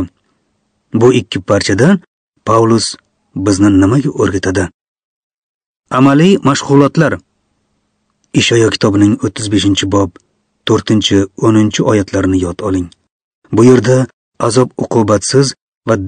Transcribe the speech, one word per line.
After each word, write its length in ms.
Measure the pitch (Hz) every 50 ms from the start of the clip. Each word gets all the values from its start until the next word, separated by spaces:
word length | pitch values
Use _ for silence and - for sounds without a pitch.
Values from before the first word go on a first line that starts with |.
| 92 85 - _ _ _ _ _ _ _ _ _ _ _ _ _ _ _ -
Bu 200 | 117 117 123 127
ikki 260 | 120 104 - - 98
parchada 600 | - - 107 101 - - 101 98 123 175 202 175 - _ _ _ _ _ _ _ _ -
Paulus 480 | 110 113 113 110 117 110 - - - - _ _ _ _ _ _ _
bizni 340 | - 95 101 98 92 101 104
nimaga 400 | 101 95 98 98 123 143 - 147
o'rgatadi? 540 | - - 113 92 95 95 - 95 90 95 90 85 - _ _ _ _ _ _ _ _ _ _ _ _ _ _ _ _ _ _ _ _ _ _ _
Amaliy 460 | - 127 135 139 139 147 165 190 196 -
mashg'ulotlar. 840 | - 135 143 - - - 139 139 143 135 - 160 160 135 - - - _ _ _ _ _ _ _ _ _ _ _ _ _ _ _ _ _ _ _ _ _ -
Ishoyo 360 | 131 - - 120 113 113 104
kitobining 440 | - - - 110 101 101 101 101 107 - -
o'ttiz 280 | 107 - - 104 104
beshinchi 340 | 107 101 95 101 98 - - 95
bob, 180 | 98 101 98 87 - - - _ _ _ _ _ _ _ _ -
to'rtinchi, 500 | 110 104 - - 110 107 101 - 104 98 98 - _ -
o'ninchi 460 | - 113 110 110 107 104 - - -
oyatlarini 580 | - 110 104 95 - - 98 95 92 95 92
yod 180 | 90 87 85 -
oling. 280 | 107 101 95 92 87 85 - _ _ _ _ _ _ _ _ _ _ _
Bu 120 | - 104 117
yerda 320 | 127 127 120 101 120 127 131 131 - _ _ _ _ _ -
azob-uqubatsiz 1120 | - 120 107 131 127 - - - - - - 120 110 104 107 98 - - - 131 139 131 - - _ _ _ _ _ 113
va 80 | 113 101 95